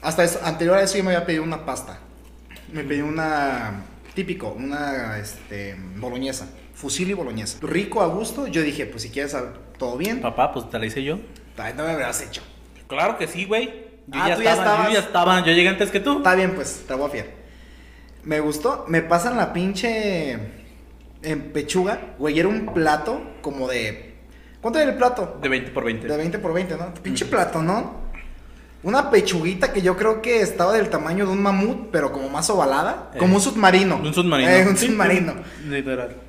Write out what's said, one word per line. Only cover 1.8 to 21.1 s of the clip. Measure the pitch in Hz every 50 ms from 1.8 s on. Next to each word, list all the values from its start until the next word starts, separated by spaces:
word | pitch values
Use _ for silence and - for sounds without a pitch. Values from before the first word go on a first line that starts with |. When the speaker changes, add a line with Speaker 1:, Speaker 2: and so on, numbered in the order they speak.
| - - - - - - - - - - - - - - - - - -
Speaker 1:
Me | 156 156 143
pedí | 135 147 143
una, | 147 151 156 160 160 156 156 147 143 - 131 123 117 107 101 98 95 - - - - - -
típico, | - 190 175 175 - - 175
una, | - 107 127 139 143 147 147 143 139 131 120 110 107
este, | 107 101 101 104 - - - 104 101 101 98 98 92 95 92 92
boloñesa. | 101 117 123 120 127 135 135 131 - - 92 - - - - -
Fusilli | - - 139 135 - 180 185 202
boloñesa. | 185 160 127 113 110 107 101 - - -
Rico, | 139 147 175 202 202 - 220 196
a |
gusto. | 170 170 196 226 220 - - 285
Yo | 240 175 165
dije, | 156 147 139 - 131
"Pues | 107 - 113
si | 107 113
quieres, | - 139 143 139 143
ah, | 135 123 123 - - - - - -
todo | 131 120 120
bien". | 127 170 208 233 254
Speaker 2:
Papá, | - 120 - - 131 147 -
pues | 135 113 -
te | -
la | 113 107
hice | 110 110 143 135
yo. | 143 160 202 - - - - - - -
Speaker 1:
Ay, | - 104 110 120
no | 135 151
me | 160 165
habrás | 151 131 120 117 -
hecho. | 135 - - - - - - - - - - - -
Speaker 2:
Claro | - 131 139 165 208 226
que | - 170
sí, | 156 - 170 196
güey. | 190 214 226 247 254 - - - - - - -
Yo | - 135 139
Speaker 1:
Ah, | 185 202
Speaker 2:
ya | 220
Speaker 1:
tú | 220 226
ya | 220
Speaker 2:
estaba, | 220 208 185
yo | 208 208
Speaker 1:
estabas. | 214 214 214 220
Speaker 2:
ya | 202
estaba, | 185 - - 180 175 180 185 185
yo | 175 160 165
llegué | 170 175 190
antes | 190 190 208 202
que | - 202
tú. | 190 - -
Speaker 1:
Está | 190 180 185 185
bien, | 190 190 185 190
pues, | 185 - - - - -
te | - 135
voy | 131 190
a | 190
fiar. | - 117 98 - - - - - - - - - - - - - - - - - - - -
Me | 151 156 151
gustó, | 151 151 147 147 - 240 277 - -
me | - 165 165
pasan | 165 170 170 170 170 247 247
la | 233 185 - -
pinche, | 170 180 190 196 185 - 233 226 220 214 208 190 170 175 139 123 113 107 104 - - - - - - - - - - - -